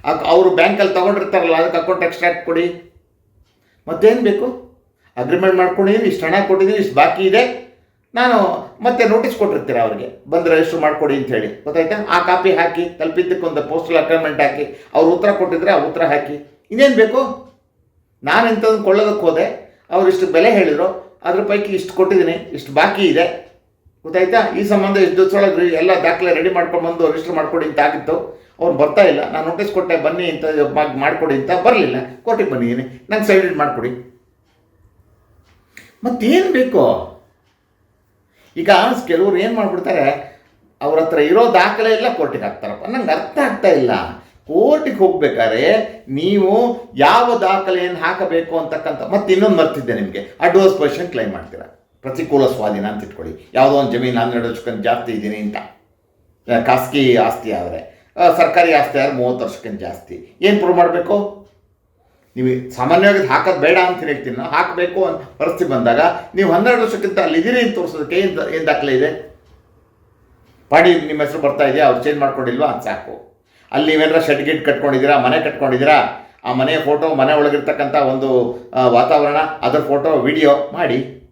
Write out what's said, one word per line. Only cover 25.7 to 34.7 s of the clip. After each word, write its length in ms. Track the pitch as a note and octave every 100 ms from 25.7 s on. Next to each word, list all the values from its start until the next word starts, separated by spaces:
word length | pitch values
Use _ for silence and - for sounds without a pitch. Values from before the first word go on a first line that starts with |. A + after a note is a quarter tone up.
| D#3+
ಎಲ್ಲ 140 | F3+ F3+
ದಾಖಲೆ 320 | E3 F3 F3+
ರೆಡಿ 160 | D#3+ F3
ಮಾಡ್ಕೊಂಡು 400 | F3+ E3+ E3+ E3
ಬಂದು 220 | E3+ D#3+
ರಿಜಿಸ್ಟರ್ 240 | D#3+ D#3 E3
ಮಾಡ್ಕೊಡಿ 300 | C#3+ E3 D#3
ಅಂತ 140 | D3
ಆಗಿತ್ತು, 680 | D3 D#3+ - D#3+ - - _ _
ಅವ್ರು 180 | - C#3
ಬರ್ತಾ 240 | D3+ G#3
ಇಲ್ಲ, 300 | F#3+ C#3+ -
ನಾನು 160 | D#3 D#3+
ನೋಟಿಸ್ 240 | F3 G#3
ಕೊಟ್ಟೆ 240 | F#3+ F3+ E3
ಬನ್ನಿ 340 | D3+ E3+ F3
ಅಂತ 140 | D3+ D#3 D3+ D3
ಮಾಡ್-, 240 | C#3 D3+ C3
ಮಾಡ್ಕೊಡಿ 360 | C#3+ D3 D#3+
ಅಂತ 160 | C3+ - F3+
ಬರಲಿಲ್ಲ, 340 | A#3 A3+ C3+ B2 - -
ಕೋರ್ಟಿಗೆ 260 | - - G3
ಬಂದಿದ್ದೀನಿ, 560 | B2+ A#2+ B2 B2+ - -
ನಂಗೆ 140 | G#3+
ಸೈನ್ 320 | G#3 F#3+ F#3 D3+
ಮಾಡ್ಕೊಡಿ. 320 | D3 A#2+ A#2+ B2 - _ _ _ _ _ _